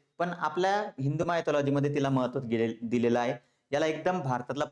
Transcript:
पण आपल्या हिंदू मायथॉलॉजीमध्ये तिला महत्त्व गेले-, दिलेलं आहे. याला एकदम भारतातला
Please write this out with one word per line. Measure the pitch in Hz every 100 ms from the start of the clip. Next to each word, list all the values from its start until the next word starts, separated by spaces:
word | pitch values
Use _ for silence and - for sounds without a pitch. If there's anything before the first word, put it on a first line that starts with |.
| _ -
पण | 175
आपल्या | 175 156 151 185 202 208 -
हिंदू | 139 156 165
मायथॉलॉजीमध्ये | 170 160 147 139 139 143 143
तिला | 135
महत्त्व | 135 123 139
गेले-, | 117 117 113 113
दिलेलं | 117 120 117 120
आहे. | 120 139 _ _ -
याला | 139 160
एकदम | 151 180 185
भारतातला | 135 127 - 135 151